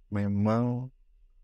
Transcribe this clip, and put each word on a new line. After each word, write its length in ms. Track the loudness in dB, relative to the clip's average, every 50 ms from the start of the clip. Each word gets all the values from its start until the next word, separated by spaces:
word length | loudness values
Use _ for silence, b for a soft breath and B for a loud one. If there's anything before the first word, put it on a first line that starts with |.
| -12 -6 -4
memang, 800 | -2 -2 0 0 2 2 2 2 2 2 0 -2 -4 -6 -10 -14 _ _ _ -20 -20 -20 -20 _ _